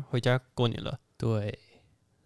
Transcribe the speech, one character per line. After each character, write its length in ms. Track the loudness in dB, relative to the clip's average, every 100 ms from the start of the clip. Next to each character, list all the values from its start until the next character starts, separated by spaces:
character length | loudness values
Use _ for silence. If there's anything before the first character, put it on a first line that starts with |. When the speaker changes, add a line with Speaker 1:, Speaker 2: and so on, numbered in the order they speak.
| -2
Speaker 1:
回 100 | 0
家 180 | 2 2 0
过 140 | 0 0
年 140 | 0
了。 160 | -6 -8 _ -4
Speaker 2:
对。 400 | -2 0 -2 -8 -16 -20 _ _ _ _